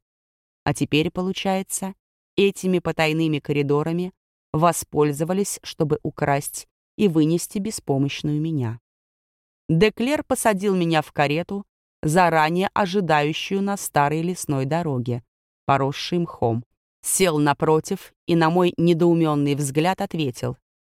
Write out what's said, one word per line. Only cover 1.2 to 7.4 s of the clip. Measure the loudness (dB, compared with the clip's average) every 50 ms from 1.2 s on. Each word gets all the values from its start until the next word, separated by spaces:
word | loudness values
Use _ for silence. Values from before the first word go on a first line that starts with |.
| -4 -4 -4 -4 -2 -2 -2 -2 -4 -6 -8 -8 -8 -10 -12 _ _ _ _ _ _ _ 0
этими | 2 2 2 2 0 -2 0 0 0
потайными | 0 -2 -2 0 0 0 2 0 0 0 0 -2
коридорами | -2 -2 -2 0 0 2 2 0 0 0 -2 -2 -4 -6 -8 _ _ _ _ _ _ _ -2
воспользовались, | 2 2 2 2 0 -6 _ 0 2 2 2 2 -2 -2 -2 0 -2 -2 -2 -4 -10 -12
чтобы | -14 -4 -4 -2 0 0 -2 -4
украсть | -8 -6 -4 -2 0 0 -2 -2 -6 -10 -12 -16 _ _ _ _ _ _ 0
и | 0 2
вынести | 4 4 2 4 2 0